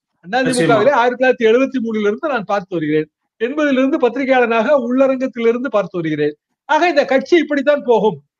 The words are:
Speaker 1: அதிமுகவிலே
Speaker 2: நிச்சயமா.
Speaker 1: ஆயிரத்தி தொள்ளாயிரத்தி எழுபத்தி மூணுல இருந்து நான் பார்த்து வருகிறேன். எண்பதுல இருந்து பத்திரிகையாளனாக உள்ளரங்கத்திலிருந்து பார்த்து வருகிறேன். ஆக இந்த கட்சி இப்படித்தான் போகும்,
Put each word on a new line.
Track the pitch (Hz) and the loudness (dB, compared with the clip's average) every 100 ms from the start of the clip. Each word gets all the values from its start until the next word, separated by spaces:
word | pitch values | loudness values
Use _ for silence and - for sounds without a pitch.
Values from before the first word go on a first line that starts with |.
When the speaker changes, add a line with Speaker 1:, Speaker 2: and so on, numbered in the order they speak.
| _ _ 175 | _ _ -6
Speaker 1:
அதிமுகவிலே | 247 262 247 247 220 | -2 0 0 2 4
Speaker 2:
நிச்சயமா. | 240 | 4
Speaker 1:
ஆயிரத்தி | 262 247 247 | 2 0 2
தொள்ளாயிரத்தி | 254 254 220 | 0 2 2
எழுபத்தி | 240 269 262 | 2 0 -2
மூணுல | 226 220 208 | -4 -2 -2
இருந்து | 233 320 | -2 -4
நான் | 247 190 | -4 -4
பார்த்து | 202 185 | -4 -4
வருகிறேன். | 170 151 156 156 _ _ _ | -6 -2 -2 -2 _ _ _
எண்பதுல | 233 302 294 262 | -6 -2 0 0
இருந்து | 269 320 | 0 0
பத்திரிகையாளனாக | 247 269 262 254 233 226 226 294 | 0 -2 0 2 2 0 2 0
உள்ளரங்கத்திலிருந்து | 240 254 269 262 262 240 226 240 269 | 0 0 0 0 -6 -2 -2 -2 -2
பார்த்து | 202 185 175 | -2 -2 -6
வருகிறேன். | 160 151 147 151 _ _ - | -6 -2 -4 -6 _ _ -2
ஆக | 302 349 | 0 2
இந்த | 294 226 | 0 2
கட்சி | 262 269 349 | -2 2 2
இப்படித்தான் | 269 285 262 285 | 2 -2 0 0
போகும், | 240 220 214 156 _ | 2 2 2 -2 _